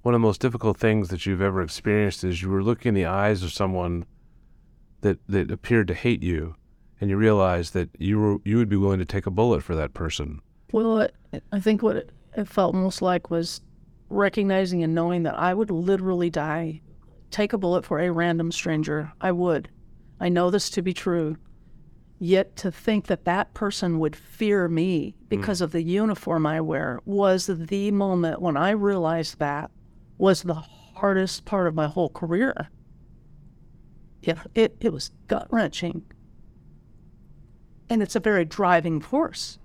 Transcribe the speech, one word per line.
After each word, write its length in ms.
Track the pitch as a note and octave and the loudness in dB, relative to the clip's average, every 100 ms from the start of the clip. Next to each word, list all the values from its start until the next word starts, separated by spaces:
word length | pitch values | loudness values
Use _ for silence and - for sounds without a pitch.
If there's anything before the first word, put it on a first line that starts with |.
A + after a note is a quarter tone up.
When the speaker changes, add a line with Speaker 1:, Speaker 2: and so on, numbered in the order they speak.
Speaker 1:
one 120 | A#2+ | 4
of 60 | A#2+ | 4
the 60 | A2 | 4
most 140 | G2 | 2
difficult 380 | C3 A#2 A2 - | -2 0 -2 2
things 300 | A2+ G#2+ F2+ | 2 2 0
that 160 | F#2 G2 | -4 -2
you've 160 | F#2 | 0
ever 180 | G2 F#2+ | 0 0
experienced 640 | E2+ - G#2+ G#2 G2+ - | -4 -4 0 2 2 -2
is 160 | F#2 F2 | -4 -4
you 80 | F#2+ | -2
were 140 | G2 | 0
looking 280 | G2+ A#2 B2 | 0 0 0
in 40 | |
the 100 | G2 | 0
eyes 380 | E2+ G2 G#2 G2+ | 0 0 0 0
of 100 | F2+ | -4
someone 540 | - G2 F#2 F2 E2+ F2 - - - - - _ _ - - | -2 -2 -2 -2 -4 -8 -18 -20 -20 -20 -20 _ _ -20 -2
that, 160 | G#2 F#2 - | -2 -2 -2
that 220 | G2 E2 | -2 0
appeared 360 | G2+ - A#2 G2 | -6 2 2 2
to 60 | |
hate 280 | F2 A#2+ A2+ | 0 0 0
you, 340 | F2+ D#2+ E2 D#2+ _ _ - - | 0 -2 -4 -12 _ _ -20 -6
and 100 | G2+ | -2
you 80 | G2 | 4
realized 560 | A2 G#2 F#2 F2 E2 | 4 6 4 2 -2
that 160 | F#2 E2+ - | -4 -4 -4
you 200 | F#2 G#2+ | 0 2
were, 200 | G#2+ G2+ | 2 0
you 120 | G2+ A2+ | 0 2
would 120 | A2 | 2
be 60 | G2 | 2
willing 220 | G2 F#2+ | 2 2
to 60 | |
take 220 | F2 G2 F#2 | -2 -4 -2
a 40 | |
bullet 320 | F#2+ A#2+ A2+ | 2 2 2
for 120 | - | 0
that 180 | D#2+ D2 | -4 -4
person. 480 | - D#2+ - D2+ D2+ _ _ - | -4 -6 -6 -8 -10 _ _ -4
Speaker 2:
Well, 280 | G#3+ A3+ A3 | 0 2 2
it, 140 | - - - - - | 0 -4 -14 -14 -6
I 80 | G3+ | -2
think 220 | G#3+ G#3+ | 2 2
what 140 | A3 - | 2 -2
it, 160 | - - - | -6 -20 -12
it 140 | - G3 | -8 -4
felt 260 | - F#3+ | 0 2
most 280 | F#3 F#3 - | 2 -2 0
like 280 | F#3 F3+ - | 0 0 -2
was 300 | E3+ E3+ - - - - - - | -4 -4 -8 -16 -20 -20 -20 -6
recognizing 760 | G3+ G3+ G#3+ G3 F#3+ F#3+ F3+ | 0 0 2 0 2 0 0
and 120 | D#3+ | 0
knowing 280 | E3 E3+ F3+ | 0 0 0
that 140 | D#3+ - | -2 0
I 140 | F3 | 0
would 180 | F#3 G#3+ | 0 -2
literally 600 | E3+ F3 G3 F#3 F3+ F3 | -2 0 0 0 0 0
die, 500 | D#3+ D3+ D#3 D#3+ D#3 - - - - - | -2 -4 -4 -6 -10 -18 -20 -20 -20 -10
take 220 | - G#3 | -4 -2
a 60 | G#3 | 0
bullet 260 | F3+ F3+ | 2 0
for 160 | - D#3 | 0 -2
a 100 | F3+ | 0
random 400 | E3 E3+ E3 E3 | 0 0 0 -2
stranger. 600 | - F3 D#3 D3+ D3+ D3+ - | -4 -2 -2 -2 -4 -6 -4
I 120 | F#3 | -2
would. 360 | F3 F3+ D#3 - - - - - - | 0 2 0 -4 -20 -20 -20 -20 -4
I 120 | F3 | 0
know 200 | F3 F3+ | 2 4
this 200 | G3 - | 2 -2
to 120 | - | -4
be 120 | F3+ | -4
true. 420 | F3 F#3+ E3+ D#3 D#3+ - - - - - - - - | -4 -2 0 -2 -6 -12 -20 -20 -20 -20 -20 -20 -8
Yet 320 | E3+ F#3+ F#3+ - | 2 2 2 -4
to 140 | F#3+ | -8
think 360 | - - G#3+ - | -4 0 0 0
that 180 | F3+ | -2
that 300 | - F#3 - | 0 -2 -2
person 440 | - G3+ - F3+ E3 | -4 -4 -2 -2 0
would 160 | D#3 | -2
fear 540 | D3+ - - G#3+ G3+ F3 | -4 -20 -4 0 2 2
me 460 | D#3+ F#3 E3+ - - - | 0 0 0 -4 -12 -6
because 300 | G3+ G3 F3+ | -4 -2 -2
Speaker 1:
Mm. 40 | |
Speaker 2:
of 80 | E3+ | -2
the 100 | E3 | -2
uniform 600 | E3 F#3+ A3 G3 - E3 | 0 0 0 -2 -2 0
I 160 | D3+ D#3+ | 0 0
wear 400 | D#3+ D3+ D#3 - - | -2 -2 -4 -6 -4
was 400 | G3+ G3 F#3 F#3+ | 2 4 4 0
the 440 | E3+ D#3+ G3+ G3+ | -6 -4 -2 0
moment 500 | G3+ G3 F3+ E3 - | 2 2 2 0 0
when 160 | F3+ C#3+ | -2 0
I 140 | F3+ | 0
realized 680 | G#3+ G3+ F#3+ D#3+ E3 D#3 - | 2 2 2 0 -2 -4 -4
that 320 | D3 D3 - - - - - - | -4 -4 -8 -16 -20 -20 -20 2
was 240 | F#3+ F3+ | 4 4
the 100 | F3 | 0
hardest 920 | D#3+ - - - - G3+ F#3+ F#3+ - - | -6 -8 -20 -20 -2 0 2 0 -6 -4
part 200 | G3+ F3 | 0 0
of 80 | |
my 120 | D#3+ D3+ | 0 -2
whole 240 | F#3 D#3+ | 0 -2
career. 580 | - E3+ F3 C4+ - - - - - - - - - - - - - - - - - | -2 -2 0 0 -2 -10 -16 -20 -20 -20 -20 -20 -20 -20 -20 -20 -20 -20 -20 -20 -6
It, 160 | - E3 - | -4 -4 -4
it, 220 | A3+ A3 - | 2 2 2
it 120 | A3+ | -4
was 200 | D#3 - - - | -4 -12 -14 -4
gut-wrenching. 760 | - - A#3 F3+ - E3+ E3+ - - - - - - - - - - - - - - - - - - - | -4 0 0 0 -2 -6 -6 -12 -20 -20 -20 -20 -20 -20 -20 -20 -20 -20 -20 -20 -20 -20 -20 -20 -20 -2
And 140 | A3+ | 0
it's 140 | G3 - | 0 0
a 40 | |
very 240 | G#3+ G3+ | 2 2
driving 560 | D#3+ - F#3 F3 E3 D#3 | 0 0 4 4 4 -4
force. 580 | - C#4 D#4+ - - - | -2 -2 -2 -4 -12 -14